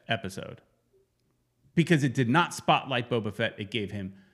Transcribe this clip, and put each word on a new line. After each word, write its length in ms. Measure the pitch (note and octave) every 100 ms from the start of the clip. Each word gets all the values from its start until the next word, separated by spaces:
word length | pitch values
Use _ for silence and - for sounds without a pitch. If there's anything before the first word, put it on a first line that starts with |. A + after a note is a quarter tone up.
| -
episode 520 | A2+ F#2 - - - _ _ _ _ _ _ _ _ _ _ _
because 280 | - - D#3+
it 120 | C3+
did 140 | B2 A#2
not 260 | D3+ D#3+
spotlight 540 | - - D3+ C3 B2 A#2+
Boba 220 | A#2+ G#2+
Fett. 220 | G2+ A2+ -
It 120 | G2+
gave 200 | A#2 G2
him 240 | G2+ F#2+ G2 _